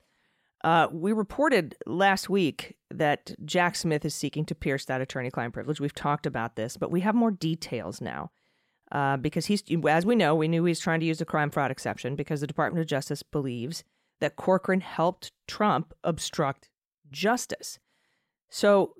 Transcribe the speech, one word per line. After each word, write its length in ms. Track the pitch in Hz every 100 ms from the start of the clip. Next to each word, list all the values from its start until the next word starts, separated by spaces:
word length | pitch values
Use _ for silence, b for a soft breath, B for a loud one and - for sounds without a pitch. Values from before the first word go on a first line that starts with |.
| _ _ _ _ _ _
Uh, 240 | 160 170 151
we 220 | 160 185
reported 640 | 220 196 - 302 233 143 - -
last 420 | 165 196 190 -
week 480 | 202 160 - - - _
that 420 | - 151 147 - -
Jack 320 | 151 180 175 -
Smith 280 | 170 151
is 80 | 156
seeking 320 | - 143 147
to 120 | 156 156
pierce 280 | - 139
that 160 | - 131
attorney-client 540 | 131 135 123 135 120
privilege. 260 | 117 123 151
We've 140 | 143
talked 320 | - 147 147 151
about 300 | 131 117 -
this, 200 | 113 -
but 140 | -
we 100 | 170
have 120 | 196
more 160 | 226 233
details 680 | 185 160 165 - 127 82 -
now, 320 | 110 65 - - _ _ _ _ _
uh, 280 | - 139 139
because 280 | 147 170 156
he's, 160 | 202 - 165 151
as 160 | 160
we 120 | 185 240
know, 180 | 160
we 140 | 160 156
knew 160 | 165
he 80 | 175
was 80 | 165
trying 180 | - 160
to 80 | 165
use 140 | 160
the 40 |
crime 260 | 165 156 147
fraud 200 | 156 135
exception 460 | 135 117 104 123 143
because 240 | 147 147
the 60 | 147
Department 320 | 151 135 170
of 80 | 160
Justice 340 | 139 - 147
believes 640 | - 151 135 120 123 165 - _ _ _
that 140 | 147
Corcoran 460 | - - 185 - 190
helped 500 | - - 165 - - - -
Trump 480 | - 208 139 - -
obstruct 680 | 165 156 - - 139 - _ _ _ _ 147
justice. 720 | 139 190 247 - - - - _ _ _ _ _ _ _
So 440 | - 208 202 175 -